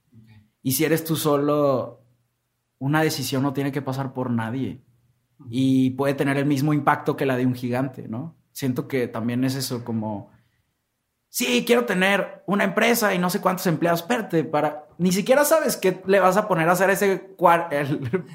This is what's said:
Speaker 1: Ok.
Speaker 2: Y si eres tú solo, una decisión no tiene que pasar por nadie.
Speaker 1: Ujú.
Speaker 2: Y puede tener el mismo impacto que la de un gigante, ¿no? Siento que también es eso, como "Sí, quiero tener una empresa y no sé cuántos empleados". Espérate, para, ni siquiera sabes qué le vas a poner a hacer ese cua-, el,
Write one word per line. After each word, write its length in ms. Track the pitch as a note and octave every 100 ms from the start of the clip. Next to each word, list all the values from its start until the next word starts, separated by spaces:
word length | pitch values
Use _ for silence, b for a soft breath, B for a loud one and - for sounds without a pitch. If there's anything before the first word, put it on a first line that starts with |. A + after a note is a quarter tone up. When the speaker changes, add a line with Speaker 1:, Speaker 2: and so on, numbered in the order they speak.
| _
Speaker 1:
Ok. 180 | - b b b _
Speaker 2:
Y 100 | C3
si 120 | B2+
eres 200 | D3+ D#3+
tú 100 | D#3+
solo, 840 | D#3 D3+ C#3+ C#3+ D3 C#3+ B2+ F#2+ - _ _ _ _ _ _ _ -
una 240 | C3+ D#3
decisión 400 | D#3+ D3+ B2+ C3
no 100 | C#3
tiene 180 | C3+ C#3
que 120 | C#3+
pasar 300 | C3 B2+ C3
por 180 | C3 B2
nadie. 520 | A2+ A2+ C3 A2+ C#2+ _ _ _ _ _ _
Speaker 1:
Ujú. 100 | B2
Speaker 2:
Y 380 | A#2+ C3 C3 C3
puede 240 | C3 C#3
tener 220 | C#3 C#3 C#3
el 100 | C#3+
mismo 260 | C#3 D3+
impacto 440 | D3 C#3 D3 - C#3+
que 100 | C#3
la 100 | B2
de 100 | B2+
un 80 |
gigante, 540 | B2 B2 B2 - - -
¿no? 260 | A2 E3 - _
Siento 360 | - C3+ B2+ C3+
que 180 | C3+ A#2
también 360 | A2+ A#2 A#2+
es 100 | C3
eso, 300 | C3+ B2 B2
como 460 | A#2+ A2+ A2 G2+ - b b b _ _ _ _ _ _ _ -
"Sí, 280 | B3 A#3+ A#3
quiero 180 | A#3+
tener 600 | A#3+ F#3 F#3+ G3 - - -
una 160 | G3+
empresa 500 | G3 F3 A3+ A#3+ G#3
y 60 | F#3
no 100 | F3+
sé 120 | G3+
cuántos 260 | F#3 F3+ F#3
empleados". 360 | D3 E3+ E3+
Espérate, 420 | E3+ A#3+ G3+ E3
para, 400 | C#3+ D3+ D3+ - - -
ni 120 | F3+
siquiera 340 | F#3 G3+ B3+
sabes 320 | - A3 A3+ -
qué 240 | F#3+ F#3 F#3+
le 140 | G3
vas 160 | F#3 F#3+
a 100 | G#3
poner 220 | E3+ D#3+
a 40 |
hacer 180 | F3+ F#3+
ese 460 | F#3+ G3 F3+ - -
cua-, 300 | E3+ E3+ D#3+
el, 520 | C#3+ C#3 D#3 C3 F#3 -